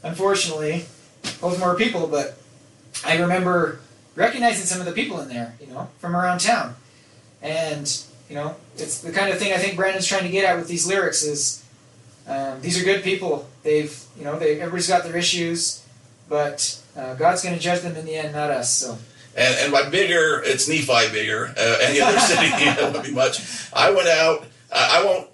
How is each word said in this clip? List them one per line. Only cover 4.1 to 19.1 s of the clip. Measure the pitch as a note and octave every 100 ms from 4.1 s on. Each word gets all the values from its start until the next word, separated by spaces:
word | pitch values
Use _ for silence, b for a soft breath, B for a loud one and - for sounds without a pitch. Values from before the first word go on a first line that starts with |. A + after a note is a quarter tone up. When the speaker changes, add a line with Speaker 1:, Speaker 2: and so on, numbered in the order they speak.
| -
Speaker 1:
recognizing | G#3+ C4+ A#3+ G#3+ F3
some | F3+
of | F3
the |
people | - C#4 F3+
in | C3
there, | A#2+ A#2 -
you | C#3+
know, | - - -
from | E3+ F3
around | F3+ F3
town. | G#3+ A#3 B2 B2 b b b b b _
And, | B2+ D#3+ D#3+ D3+ C#3+ - - - -
you | D3
know, | D3+ - - -
it's | D#3 -
the | E3+
kind | F3 G3
of | F#3
thing | G3+
I | F3+
think | G3 F3
Brandon's | F#3+ F#3+ F#3
trying | G3
to | F3+
get | F#3+ F#3+
at | F3
with | E3
these | E3+ F3
lyrics | G3 E3+ -
is, | D3+ C#3+ - - - - - - - - -
um, | C#3 C3+ C3
these | D#3+ F3
are | F#3
good | G3
people. | F#3 F#3 F3+ D3 - -
They've, | D#3 D3+ D3 - - -
you |
know, | C#3+ D#3+
they, | D#3+ D3+
everybody's | E3+ F3 E3+
got | F3+
their | E3+ E3+
issues, | F3 F3 E3+ E3+ - - - - - _ -
but, | D3 C#3+ C#3+ - - - C#3
uh, | B2+ C3
God's | E3 F3+
gonna | F#3 E3+
judge | E3+ F3
them | E3+ D#3+
in | D#3+
the | D#3
end, | D3+
not | D3 D3
us. | C3+ B2
So. | - B2+ A2 -